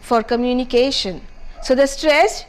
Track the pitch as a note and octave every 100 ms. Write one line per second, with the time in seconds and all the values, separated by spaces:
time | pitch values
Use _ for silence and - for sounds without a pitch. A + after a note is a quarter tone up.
0 | - A#3 A3 A#3+ B3 B3 B3+ A#3+ C4 C4+
1 | G3+ E3 - - - - - C4 C#4 -
2 | D#4 D4 G4 -